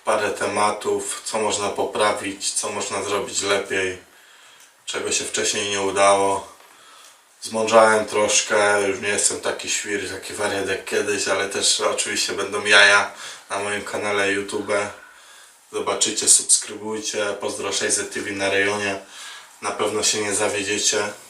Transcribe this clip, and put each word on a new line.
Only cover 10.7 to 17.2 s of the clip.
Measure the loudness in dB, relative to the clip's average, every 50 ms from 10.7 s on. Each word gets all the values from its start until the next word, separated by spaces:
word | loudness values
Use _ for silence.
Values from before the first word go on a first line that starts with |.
| -4 -4 -4
kiedyś, | -2 -2 0 0 0 0 0 0 0
ale | 0 0 -2 -2
też | -2 0 0 2 2 2
oczywiście | 0 0 0 0 -2 -2 -2 -2 -2 -2
będą | -2 -4 -4 -4 -4 -2 2
jaja | 6 8 8 8 8 8 6 2 0 -6 -12 -14 -14 -14 -14 -12 -8
na | -6 -4
moim | -4 -4 -4 -4 -6
kanale | -6 -6 -4 -2 -2 0 0 2 2
YouTube. | 0 0 -2 -4 -4 -4 -2 0 0 0 -2 -4 -8 -14 -18 -20 -20 -20 -20 -20 -20 -20 -20 -20 -20 -20 -16 -8
Zobaczycie, | -6 -4 -2 -2 0 0 0 0 0 0 4 4
subskrybujcie, | 4 4 4 2 0 0 0 -4 -10 -8 -6 -6 -6 -6 -6 -4 -2 -2